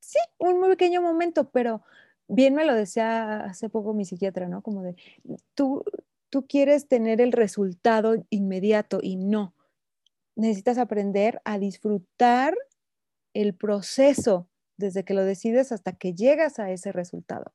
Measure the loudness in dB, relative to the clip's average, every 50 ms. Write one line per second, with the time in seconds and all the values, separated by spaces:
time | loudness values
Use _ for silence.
0 | -20 -2 -2 -2 -2 -2 _ _ 0 2 2 4 4 4 4 4 4 2 2 2
1 | 0 0 0 0 0 0 0 -2 -2 0 _ -2 0 0 -4 -6 _ _ _ -20
2 | _ _ _ _ _ _ 2 4 4 4 4 4 2 2 2 0 0 -2 -2 -2
3 | -2 0 0 -2 -4 -4 -6 -8 -8 -10 -10 -10 -10 -6 _ -6 -4 -4 -4 -4
4 | -4 -6 -6 -4 -4 -4 -4 -4 -6 -6 -8 -8 -8 -8 -8 -8 -8 -10 -12 _
5 | -18 -20 _ _ _ -16 -16 -16 _ _ _ -2 -2 0 0 -4 -6 -8 -12 -12
6 | -18 _ _ _ _ _ -6 -6 -6 _ 2 2 4 4 4 2 4 _ 0 2
7 | 2 0 2 2 2 2 4 2 2 0 0 -2 -2 -4 -4 _ _ 2 2 2
8 | 2 2 0 0 -2 _ -2 -2 -2 -2 -2 -2 0 2 2 2 0 _ -4 -4
9 | -4 -4 -4 -4 -2 0 0 0 -2 -4 _ _ _ _ _ _ _ _ _ _
10 | _ _ _ _ _ _ _ -2 0 0 0 0 0 -2 0 0 -2 -2 -2 -2
11 | -2 0 0 2 2 0 0 -2 _ -6 -4 -2 -2 -4 -6 -4 _ -2 -2 -2
12 | -4 _ _ _ 4 4 4 4 2 0 -2 -4 -6 _ _ _ _ _ _ _
13 | _ _ _ _ _ _ _ -2 -2 -2 -2 _ -4 -4 -4 -4 -4 -8 0 4
14 | 4 4 4 4 2 2 0 0 -2 _ _ _ _ _ _ _ -6 -4 -4 -4
15 | -4 -2 0 0 0 0 -2 -2 -2 0 2 2 0 0 -4 -8 _ -10 -10 -6
16 | -6 -6 -4 2 4 4 4 4 2 -2 -2 -6 -6 -6 -6 -8 -8 -8 -8 -8
17 | -8 -8 -12 -16 -12 _ -12 -12 -12 -16 _